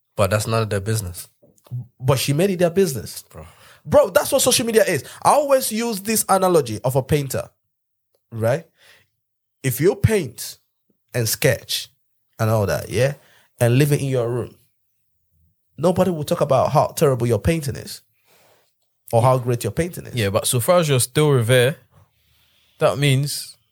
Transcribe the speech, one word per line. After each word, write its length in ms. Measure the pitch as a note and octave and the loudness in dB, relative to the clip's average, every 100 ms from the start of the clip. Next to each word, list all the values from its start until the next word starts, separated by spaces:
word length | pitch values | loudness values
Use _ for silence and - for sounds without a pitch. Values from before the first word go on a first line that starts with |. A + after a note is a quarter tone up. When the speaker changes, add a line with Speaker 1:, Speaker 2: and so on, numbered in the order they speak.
| _ - | _ -2
Speaker 1:
But 140 | G2 | 0
that's 160 | G#2+ A2+ | 0 0
none 160 | A2+ | -2
of 60 | A2 | -2
their 120 | G#2 | -4
business. 480 | F#2+ A2 F#2 F2 - _ _ _ - B2 - - | -2 -4 -4 -12 -18 _ _ _ -14 -14 -14 -8
Speaker 2:
But 200 | B2+ C3+ | 0 0
she 140 | - | 0
made 180 | C#3+ G3+ | 0 0
it 80 | F3+ | 2
their 100 | F3 | 0
business. 540 | E3 F#3+ B2+ D#2+ - - | 2 0 -2 -10 -14 -18
Speaker 1:
Bro. 180 | - D#2+ - - - - | -20 -20 -20 -20 -20 2
Speaker 2:
Bro, 240 | C4+ A#3 | 4 4
that's 200 | A3+ D4+ | 2 0
what 100 | C#4 | 0
social 240 | C4 A#3+ A#3 | 2 0 2
media 180 | A3 | 2
is. 200 | F3+ E3 - - | 2 0 -4 -2
I 80 | - | 2
always 400 | B3 C#4+ C4+ C4 | 4 4 2 0
use 300 | A3 A#3 G3+ | -4 -4 -4
this 220 | G3+ G#3+ - | -4 -2 0
analogy 500 | F#3+ F#3 F3 A#2+ G#2+ | 2 4 2 0 -4
of 120 | C3 C3 | -2 -2
a 60 | |
painter, 480 | B2 D3+ C3+ - - _ _ _ _ _ _ _ _ | 0 -2 -2 -8 -10 _ _ _ _ _ _ _ _
right? 340 | A2+ A2+ C#3+ E3 _ _ _ _ _ _ _ _ _ | -4 0 0 -4 _ _ _ _ _ _ _ _ _
If 160 | C3+ B2 | -6 0
you 140 | E3 B3 | 0 0
paint 640 | - G#3+ D#3 - - - _ _ _ _ _ B2+ | -2 -2 -4 -10 -16 -18 _ _ _ _ _ -6
and 120 | A2+ | -4
sketch 640 | - C#3 A2 - - - _ _ _ _ - | 0 0 0 -4 -10 -10 _ _ _ _ -4
and 120 | A2+ | -2
all 160 | A2 G2 | 0 0
that, 220 | C#2+ - | -4 -4
yeah, 240 | G2+ C3+ D3+ _ _ _ - | -2 -2 -4 _ _ _ -2
and 200 | A#2+ B2+ | 2 2
leave 140 | D3 | 2
it 80 | D3 | 0
in 80 | C3+ | -2
your 200 | C3 A#2 | -2 -2
room, 260 | B2 G2+ - _ _ _ _ _ _ _ _ _ _ _ - | -6 -8 -14 _ _ _ _ _ _ _ _ _ _ _ -2
nobody 340 | E3+ F#3 F#3 | 0 2 0
will 120 | E3 D3 | 0 -2
talk 160 | - | -2
about 300 | D3+ C3 G2 | 2 2 2
how 160 | D3 B2 | 2 0
terrible 380 | - D3+ B2+ A#2+ | 2 2 2 0
your 140 | A2 | 0
painting 380 | - E3 C#3 A2 | 0 -2 -4 -10
is 240 | - - _ _ _ _ _ _ _ _ _ _ - | -12 -18 _ _ _ _ _ _ _ _ _ _ -2
or 100 | A#2 | 2
how 160 | B2+ C3 | 4 2
great 260 | A#2+ B2 | 0 -4
your 80 | A2 | -4
painting 340 | B2 E3+ E3+ A2+ | -4 -6 -6 -10
is. 80 | B2 | -4
Speaker 3:
Yeah, 140 | G2+ | -2
but 160 | G#2 - | -2 -2
so 140 | B2+ | -2
far 200 | A#2 F3+ | 2 2
as 100 | D#3 | 4
you're 100 | C3 | 0
still 320 | - - D3+ | 0 0 2
with 160 | C#3+ A2+ | 2 4
her, 300 | B2+ A#2+ E3 _ _ _ _ _ _ _ _ _ - | 4 2 -2 _ _ _ _ _ _ _ _ _ -2
that 180 | D3+ G2 | -2 2
means 580 | C#3+ C3 C#3+ - - - _ | 2 2 -2 -8 -12 -20 _